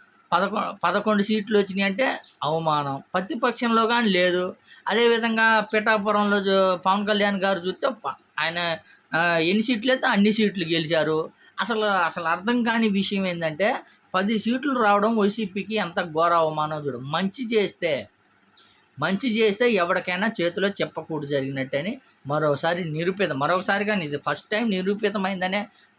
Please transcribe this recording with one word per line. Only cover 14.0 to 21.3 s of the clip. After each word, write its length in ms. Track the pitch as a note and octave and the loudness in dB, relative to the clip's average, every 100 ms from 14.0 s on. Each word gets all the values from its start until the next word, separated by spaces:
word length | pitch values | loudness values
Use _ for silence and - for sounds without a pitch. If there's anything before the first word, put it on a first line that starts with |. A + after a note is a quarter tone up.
| _ F#3 | _ -2
పది 240 | G3+ A3 | 0 0
సీట్లు 440 | A3 B3+ C#4+ B3+ | 0 -2 -2 2
రావడం 340 | G#3 G3+ G#3+ A3+ | 4 4 2 2
వైసీపీకి 580 | G3+ G#3+ G#3+ G3+ F#3+ G#3+ | 0 0 -6 -6 -4 -4
ఎంత 260 | E3+ F#3+ | -2 -4
ఘోర 320 | F3 D#3 E3+ | -2 0 2
అవమానం 540 | E3+ D#3+ D#3 D3+ D#3 C#3+ | 4 2 0 -4 -4 -6
చూడు. 100 | A#2+ | -8
మంచి 580 | C3+ D#3+ G3 C#4 A3+ A3 | -4 -2 -2 -4 -2 0
చేస్తే, 540 | F#3+ - E3+ C3 G2 _ _ _ _ _ - _ _ - | 0 -2 -2 -2 -6 _ _ _ _ _ -20 _ _ -6
మంచి 420 | D#3+ G3 C4+ G#3+ | -2 -2 -2 2
చేస్తే 300 | A3 G3+ B3 | 2 2 2
ఎవరికైనా 600 | G3 - F#3 F3+ F3+ A3 G#3 | 2 2 0 -2 -2 -2 -2
చేతిలో 260 | E3+ F3 G3 | -2 0 -2
చెప్పకూడదు 600 | G3 D3+ E3 D#3 D#3 | -2 -6 -6 -8 -8
జరిగినట్టని 720 | C#3+ | -4